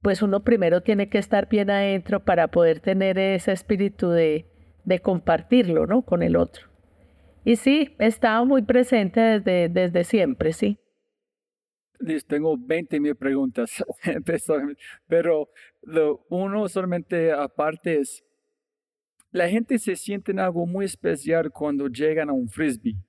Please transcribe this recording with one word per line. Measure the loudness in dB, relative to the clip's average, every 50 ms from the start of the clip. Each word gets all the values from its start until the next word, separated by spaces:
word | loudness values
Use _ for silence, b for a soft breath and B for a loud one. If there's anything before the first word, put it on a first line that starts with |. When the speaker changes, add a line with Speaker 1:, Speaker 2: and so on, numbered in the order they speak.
| 0
Speaker 1:
pues | 0 0 0 0
uno | 0 0 0 2
primero | 2 2 4 4 2 2 2
tiene | 2 0 0 0 0 -2
que | -2 -4
estar | -2 0 0 0 0 0
bien | 0 0 0 2
adentro | 0 0 0 0 -2 -2 -2 -2 -4 -4 0
para | 0 2 2 2 2
poder | 4 4 4 4 4 2
tener | 0 -2 0 0 2 0 2 2
ese | 0 0 0 0 0 -2 -4
espíritu | -4 -2 -4 -2 0 0 -2 -2 -2 -2 2
de, | 2 4 4 2 2 -2 -6 b b b b b b b _
de | -2 -2 0
compartirlo, | 0 -2 -2 -2 0 0 0 0 2 2 4 4 4 4 2 0 0
¿no? | 2 0 -2 0
con | 0 -2 0 0
el | 2 2
otro. | 2 0 0 _ -20 -20 _ _ _ _ b b b b b b b b b b b _
Y | 0 0
sí, | 2 4 2 2 2 2 -2 _ _
he | 0
estado | 0 0 2 0 2 2 2 2
muy | 2 2 2 2
presente | 2 2 2 2 4 2 2 2 2 2 2
desde, | 4 4 4 2 2 0 2 2 2 2
desde | 2 0 0 2 0 0 -2
siempre, | 2 2 2 2 2 0 -2 -2 -2 -2
sí. | 0 -2 -2 -2 -4 _ _ _ _ _ _ _ _ _ _ _ _ _ _ _ _ _ _ _ _ _ _ _ _
Speaker 2:
Liz, | -6 -4 -4 -4 -4
tengo | _ -4 -2 0 0 -2 -2
veinte | -2 -4 -4 -4 -2 -2 -2 -2
mil | 0 0 -2
preguntas. | -2 -2 -2 0 0 0 -2 -2 -4 -6 -4 -4 -10 -8 -8 -10
<laughs> | -8 -6
Empezó, | -6 -6 -4 -4 -4 -4 -4 -2 -2 -2 -2 -2 -4 -10 B B B B B B
pero | _ 0 0 2 2 0 0 -2 _ b b b b b _ -20
lo | -4 0 0 2 2 0 -4 _ _
uno | -4 -4 -4 -2 -2 -2 -4 -2
solamente | -4 -4 -4 -2 -4 -4 -4 _ -2 0 0 0
aparte | 0 0 -2 -6 _ -2 -2 -2 -2 -4 _ -2 -2 0
es, | -2 -2 -8 -18 _ _ _ _ _ _ _ _ _ _ _ _ _ _ _ _ _ _ _ _ _ _
la | _ -2 0 0
gente | 0 -2 -2 0 -2 -2
se | -2 -2 -6
siente | -6 -6 -8 -8 -8 -6 -6 -4
en | -2
algo | -2 -2 -2 -2 -4
muy | -4 -4 -4 -6
especial | -6 -8 -6 -4 -4 -4 -2 -2 -2 0 0 0 -2 -6
cuando | -6 -6 -4 -4 -2 -4
llegan | -6 -4 -2 -2 0 0 0 -2 -2
a | -2
un | -4 -4 -6
frisbee. | -6 -4 -2 -2 -2 -2 _ -6 -6 -6 -12